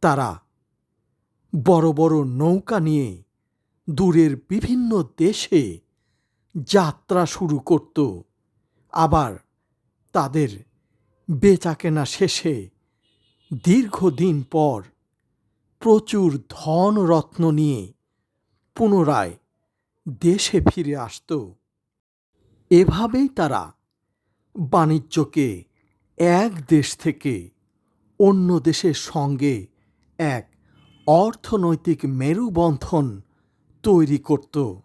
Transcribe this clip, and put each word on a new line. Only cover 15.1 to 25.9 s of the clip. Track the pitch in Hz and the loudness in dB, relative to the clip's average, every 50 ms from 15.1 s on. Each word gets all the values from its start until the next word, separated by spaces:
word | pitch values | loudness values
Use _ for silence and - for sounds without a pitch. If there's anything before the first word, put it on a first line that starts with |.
| _ _ _ _ _ _ _ _ _ _ _ _ _ _ | _ _ _ _ _ _ _ _ _ _ _ _ _ _
প্রচুর | - 226 220 214 214 - - 208 190 170 139 139 - _ | 2 4 4 4 2 0 -2 0 0 0 0 -2 -8 _
ধন | - - - 151 156 170 180 202 214 214 196 | -20 -12 -6 -2 0 2 2 2 2 0 2
রত্ন | 165 170 160 147 _ _ - 170 165 | 2 2 2 0 _ _ -2 0 0
নিয়ে | 151 151 151 147 139 117 95 92 _ _ _ _ _ _ _ _ _ _ _ _ _ _ _ _ _ | 2 2 0 0 -2 -4 -8 -12 _ _ _ _ _ _ _ _ _ _ _ _ _ _ _ _ _
পুনরায় | - 226 220 202 190 170 147 147 120 98 87 85 _ _ _ _ _ _ _ _ _ _ _ _ _ _ - | -2 0 2 2 2 2 2 0 0 -2 -4 -8 _ _ _ _ _ _ _ _ _ _ _ _ _ _ -16
দেশে | 131 - - 170 180 202 - - - 190 | -14 -2 0 0 0 2 -2 -2 -2 2
ফিরে | - - - - 165 143 143 | 2 2 0 0 -6 -6 -6
আসত। | 139 123 113 - - _ _ 165 147 117 92 92 _ _ _ _ _ _ _ _ _ _ _ _ _ _ _ _ _ _ _ _ _ _ _ | -8 -8 -12 -14 -18 _ _ -8 -8 -8 -10 -18 _ _ _ _ _ _ _ _ _ _ _ _ _ _ _ _ _ _ _ _ _ _ _
এভাবেই | 185 175 190 185 - 170 226 233 220 254 277 269 | 4 6 6 4 2 0 -2 -2 0 0 -2 -2
তারা | - - 175 147 127 101 87 78 - _ _ _ _ _ _ _ _ _ _ _ _ _ _ _ _ | 0 -2 -2 -2 -2 -4 -8 -8 -18 _ _ _ _ _ _ _ _ _ _ _ _ _ _ _ _
বাণিজ্যকে | - 170 131 - 185 160 156 156 160 123 - - 165 151 - - 160 143 123 101 90 87 _ _ _ _ _ | -8 -6 0 2 4 4 4 2 0 -2 -4 -2 -2 -2 -2 0 -2 -2 -2 -2 -8 -14 _ _ _ _ _